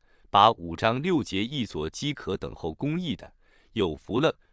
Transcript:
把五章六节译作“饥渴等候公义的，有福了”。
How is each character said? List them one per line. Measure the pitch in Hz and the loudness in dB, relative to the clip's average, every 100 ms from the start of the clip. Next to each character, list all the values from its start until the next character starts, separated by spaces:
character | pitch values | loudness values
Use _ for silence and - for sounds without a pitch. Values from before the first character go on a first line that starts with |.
| _ _ _ | _ _ _
把 | 101 110 | 8 8
五 | 113 85 82 | 6 -4 0
章 | 113 127 | 0 0
六 | 175 165 | 0 0
节 | - 95 | 0 -4
译 | 117 147 | -4 -4
作 | 101 78 80 | -6 -4 -6
“饥 | - 143 | -6 -6
渴 | 139 - 98 | -6 -6 -6
等 | 69 | -8
候 | - 82 | -8 -8
公 | 78 143 165 | -6 -4 -4
义 | 175 95 | -4 -8
的， | - _ _ _ _ | -10 _ _ _ _
有 | 117 92 73 | -2 -2 -4
福 | - 110 | -4 0
了”。 | 156 - _ | 0 -2 _